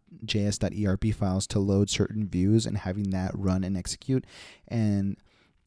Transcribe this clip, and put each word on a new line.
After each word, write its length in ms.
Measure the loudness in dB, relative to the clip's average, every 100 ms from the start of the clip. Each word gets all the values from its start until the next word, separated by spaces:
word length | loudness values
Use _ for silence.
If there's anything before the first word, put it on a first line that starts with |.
| _ -14
J 200 | -4 0
S 140 | 0 0
dot 160 | -2
E 100 | 0
R 120 | 0 0
B 140 | 0
files 360 | 0 0 0 0
to 120 | 0
load 280 | 2 4 2
certain 400 | 2 0 -2 -2
views 380 | 2 4 4 2
and 100 | -4
having 340 | -4 -4 -2
that 200 | -2 -2
run 300 | -2 0 0
and 120 | 0 -4
execute. 480 | -6 -8 -4 -4 -4 -16 -20 -20 -6
And 480 | 0 2 2 -2 -6 _ _ _ _